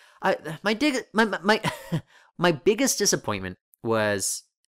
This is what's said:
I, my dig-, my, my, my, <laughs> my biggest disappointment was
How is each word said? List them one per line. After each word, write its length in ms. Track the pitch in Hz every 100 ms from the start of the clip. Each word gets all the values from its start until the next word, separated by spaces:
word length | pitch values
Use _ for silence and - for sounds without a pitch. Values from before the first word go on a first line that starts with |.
| - _
I, 160 | 190 - 147 160
my 100 | 196
dig-, 320 | 220 302 254 -
my, 120 | 202 220
my, 140 | 190
my, 180 | 175 214 - - -
<laughs> 460 | 165 - _ _ -
my 140 | 175
biggest 440 | 160 - 214 262 -
disappointment 600 | 202 156 - 101 95 92 _ _
was 600 | 113 113 107 101 95 - - _ _